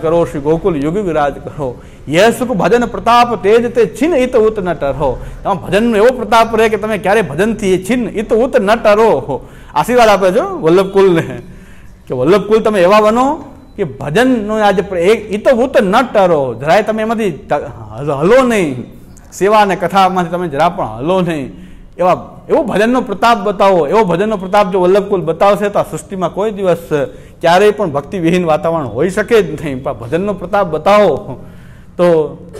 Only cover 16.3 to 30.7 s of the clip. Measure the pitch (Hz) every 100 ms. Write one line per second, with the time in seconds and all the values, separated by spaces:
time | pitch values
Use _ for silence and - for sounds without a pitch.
16.3 | 156 131 117 143 190 220 220 220 226 208
17.3 | 135 - 143 135 - 107 110 147 135 170
18.3 | 254 247 220 156 123 - - - - -
19.3 | - 190 214 202 170 170 196 185 185 170
20.3 | 175 175 139 170 180 127 110 151 185 175
21.3 | 156 123 - - - - - 180 147 -
22.3 | - - 247 247 185 226 254 214 196 233
23.3 | 220 202 202 196 185 143 208 208 175 214
24.3 | 208 185 202 196 190 180 202 196 196 160
25.3 | 160 202 196 202 196 147 156 - 190 165
26.3 | 175 220 196 190 170 - 147 127 - -
27.3 | - 165 180 208 202 190 139 139 165 165
28.3 | 180 170 151 165 165 127 110 185 190 214
29.3 | 233 170 151 151 127 147 117 117 160 202
30.3 | 180 175 202 180